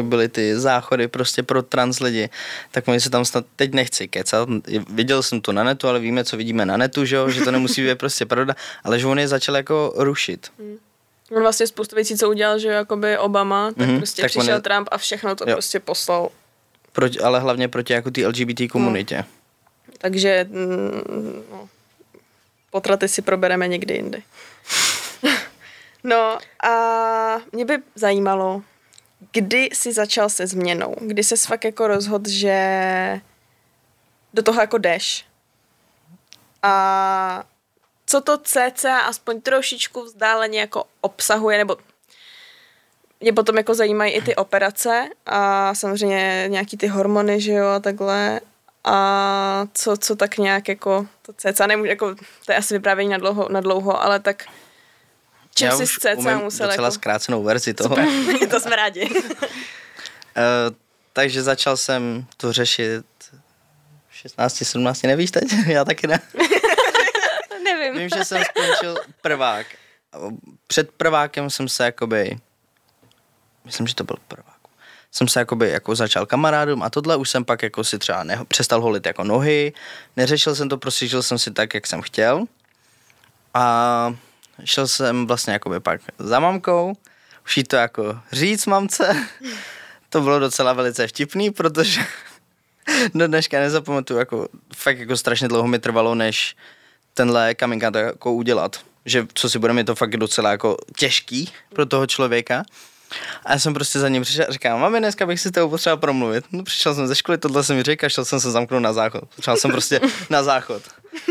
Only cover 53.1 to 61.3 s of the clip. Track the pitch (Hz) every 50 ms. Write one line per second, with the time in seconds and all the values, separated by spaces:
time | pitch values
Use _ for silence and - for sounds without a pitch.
53.1 | 196 185 185 196 208 208 196 - 190 190 185 190 190 190 190 196 190 - - 208
54.1 | 202 196 202 202 202 - - - - - - - _ _ _ _ _ _ _ _
55.1 | _ _ _ _ _ _ _ _ - - 254 247 262 269 254 247 - - - 220
56.1 | 208 240 247 247 220 214 208 202 208 - 214 202 196 202 120 123 107 208 - 110
57.1 | 104 107 - - 123 110 104 107 110 123 - 120 101 - 107 120 135 - 294 302
58.1 | 269 269 262 247 269 262 403 196 247 220 - 240 226 214 214 208 196 180 202 269
59.1 | 233 381 247 233 226 - 285 - - 156 151 - - - - - - - - -
60.1 | - - - - - 117 120 120 123 120 117 117 110 - _ _ _ _ _ _
61.1 | - 135 139 135